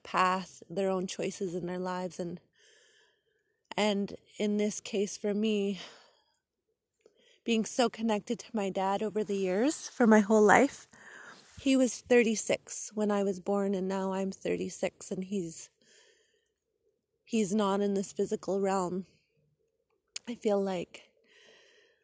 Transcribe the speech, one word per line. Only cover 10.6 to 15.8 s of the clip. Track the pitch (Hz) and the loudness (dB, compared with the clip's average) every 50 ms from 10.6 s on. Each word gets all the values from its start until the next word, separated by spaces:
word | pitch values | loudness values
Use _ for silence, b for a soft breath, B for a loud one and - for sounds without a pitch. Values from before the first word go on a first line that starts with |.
| 262 - - - - - B B B B B B B B B B B B B B | 8 4 2 -6 -20 -20 B B B B B B B B B B B B B B
he | - 269 269 | 2 4 4
was | 262 262 220 - - | 6 4 4 0 -2
thirty-six | - - 247 240 233 226 214 - - - - - - - - - - - 208 | 0 4 6 6 6 4 2 0 0 -2 -2 -2 -4 -8 -12 -10 -10 -8 -4
when | 214 214 208 | -2 0 0
I | 208 202 196 | 2 2 0
was | 202 180 175 | 0 -2 -4
born, | - 202 202 202 196 196 202 | -2 -2 0 0 0 0 -2
and | 185 190 | -2 -2
now | 190 190 190 190 190 190 | -2 -2 -2 -2 -2 -2
I'm | 196 190 190 | -2 -4 -4
thirty-six, | 185 - - 175 180 175 185 185 - - 202 - - - - - | -6 -4 -4 -2 -2 -2 -4 -6 -6 -4 -4 -4 -6 -6 -10 -10
and | 196 185 190 | -8 -8 -6
he's, | 185 208 196 170 165 - - - - _ _ | -4 -4 -4 -4 -6 -8 -12 -14 -16 _ _